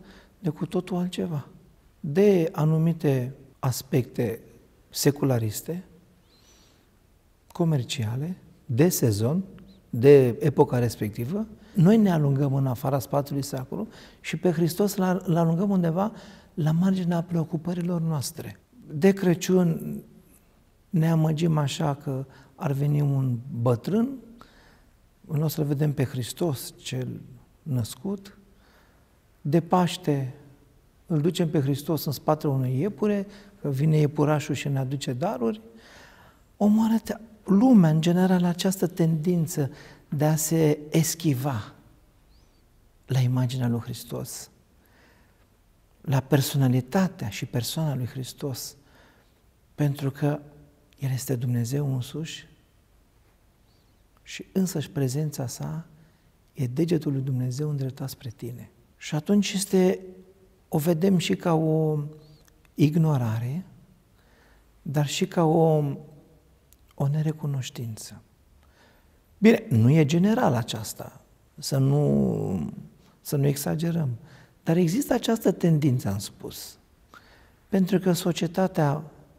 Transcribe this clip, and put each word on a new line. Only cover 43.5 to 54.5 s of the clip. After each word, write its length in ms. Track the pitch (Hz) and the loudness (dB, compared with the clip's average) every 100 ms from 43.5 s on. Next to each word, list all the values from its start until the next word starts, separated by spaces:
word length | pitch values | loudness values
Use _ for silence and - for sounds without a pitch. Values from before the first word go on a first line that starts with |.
| 131 123 | -2 -2
lui 120 | 117 | -2
Hristos, 720 | 113 117 - 127 127 - - _ _ _ _ _ _ _ _ _ _ _ _ _ _ _ | -6 -12 -10 -10 -10 -12 -16 _ _ _ _ _ _ _ _ _ _ _ _ _ _ _
la 180 | - 135 | -2 -2
personalitatea 1080 | 127 151 131 143 131 127 127 190 185 - 120 | 2 0 2 2 2 2 0 0 0 -2 -10
și 160 | - 135 | -8 -6
persoana 500 | 127 117 - 156 131 | -4 -4 -4 -4 -4
lui 100 | 123 | -6
Hristos, 720 | 131 127 - 147 123 - - _ _ _ _ _ _ _ _ _ - | -8 -12 -10 -10 -8 -12 -16 _ _ _ _ _ _ _ _ _ -4
pentru 360 | 147 139 139 | -2 -2 -6
că 280 | 131 147 147 - - - _ _ _ | -2 -2 -2 -8 -20 -20 _ _ _
El 100 | 135 | -6
este 220 | 131 - 127 | -4 -4 -4
Dumnezeu 580 | 123 120 117 139 143 | -2 -2 -2 -2 -2
însuși 540 | 131 117 147 165 - - _ _ _ _ _ _ _ _ _ _ _ _ _ _ _ _ _ | -4 -6 -10 -10 -12 -18 _ _ _ _ _ _ _ _ _ _ _ _ _ _ _ _ _
și 240 | - - - | -18 -16 -6